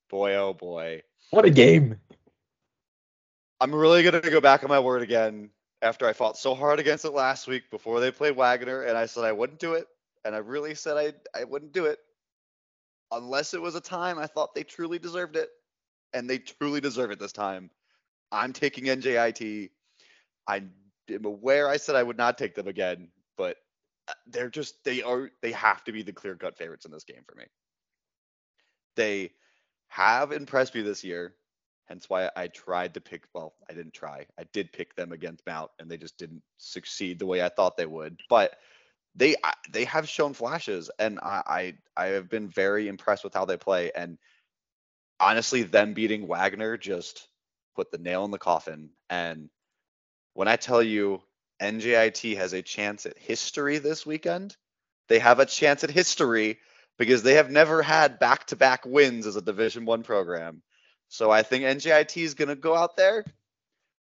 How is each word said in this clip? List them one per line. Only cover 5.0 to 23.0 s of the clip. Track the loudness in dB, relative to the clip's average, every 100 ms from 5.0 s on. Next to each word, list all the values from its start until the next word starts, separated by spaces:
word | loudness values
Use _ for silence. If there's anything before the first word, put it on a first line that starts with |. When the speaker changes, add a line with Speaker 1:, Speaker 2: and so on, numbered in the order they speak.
Speaker 1:
again | 0 0 0 -2 -14 _ _ _
after | -2 0 -2
I |
fought | 0 -2 -2
so | -2
hard | 0 2 2
against | 2 0
it | -2
last | 0 0 -2 -6
week | -8 -8
before | -10 -4 0
they | 0
played | 0 -2 2
Wagner, | 2 2 -2 -6
and | -2 -2
I | -2
said | -2
I | -2
wouldn't | -2 -4 -6
do | -6
it, | -4 -6 _ _ _
and | -8
I | -8
really | -8 -8 -8 -8
said | -6 -2
I, | -4 -6 -14 -12
I |
wouldn't | -10 -10 -8
do | -4 -2
it | -4 _ _ _ _ _ _ _ _ _ _ _
unless | -10 -4 -4 -4
it | -8
was | -8
a | -10
time | -10 -8 -6 -6
I | -6
thought | -6 -6
they | -8
truly | -12 -10 -8 -8
deserved | -8 -8 -6
it, | -6 -8 _ _ _ _ _ _
and | -8 -4
they | -6
truly | -8 -8 -6 -4
deserve | -4 -4 -4
it | -6
this | -12
time. | -6 -6 -6 -14 _ _ _ _ _ _
I'm | -6 -4
taking | -4 -4 -2 -2
N | -2
J | 0 2
I | 0
T. | -2 -8 -10 -12 _ _ _ _ _ _ _ -6
I | -6 -6 -18 _ _ -12
am | -8
aware | -8 -4 0 2 2
I | -2
said | 0 0
I |
would | 0 0
not | -2 0
take | -6
them | -8 -10
again, | -6 -6 -6